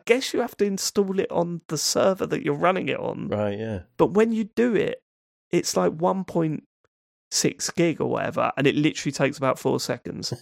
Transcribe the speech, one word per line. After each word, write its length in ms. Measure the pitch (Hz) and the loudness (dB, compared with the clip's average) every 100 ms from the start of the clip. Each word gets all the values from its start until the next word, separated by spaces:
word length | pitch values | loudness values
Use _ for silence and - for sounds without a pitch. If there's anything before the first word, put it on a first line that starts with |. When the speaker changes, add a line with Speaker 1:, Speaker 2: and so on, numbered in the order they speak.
| - | 2
Speaker 1:
guess 280 | 247 - | 2 2
you 60 | - | -2
have 160 | 240 - | -2 0
to 80 | 202 | 0
install 540 | 196 - 208 196 190 | 0 -2 0 0 0
it 120 | - | 0
on 300 | 170 170 170 - | 0 0 -4 -6
the 100 | 151 | -4
server 480 | - - 196 190 - | 0 2 2 2 -2
that 180 | 151 | -2
you're 120 | - 143 | -2 0
running 340 | 170 190 143 | 2 0 -2
it 100 | 127 | -4
on. 280 | - - 120 | -4 -6 -4
Speaker 2:
Right, 300 | 104 104 101 | -2 -2 -2
yeah. 200 | 110 95 - - | -6 -6 -4 2
Speaker 1:
But 100 | 147 | 2
when 200 | 202 220 | 4 2
you 180 | 226 214 - | 2 -2 0
do 200 | 247 196 | 2 2
it, 260 | - - _ _ _ _ - | 0 -4 _ _ _ _ -2
it's, 260 | 175 - 190 | -2 0 0
like, 160 | 175 | 0
one 300 | 160 180 190 | 0 0 -2
point 400 | 180 170 160 147 _ _ _ _ _ _ - | -2 0 0 -2 _ _ _ _ _ _ -6
six 380 | - 151 - - | 0 0 0 -4
gig 280 | - 170 - | 0 2 2
or 80 | 127 | 0
whatever, 420 | 113 - - 120 - | 0 -2 0 -2 2
and 80 | 139 | 2
it 80 | 151 | 4
literally 360 | 107 - 147 | 2 0 -6
takes 260 | - 135 - | 0 -2 0
about 200 | 131 131 | -2 0
four 200 | 135 131 | 0 0
seconds. 540 | - 120 - - - 127 | -2 -6 -8 -8 -8 -2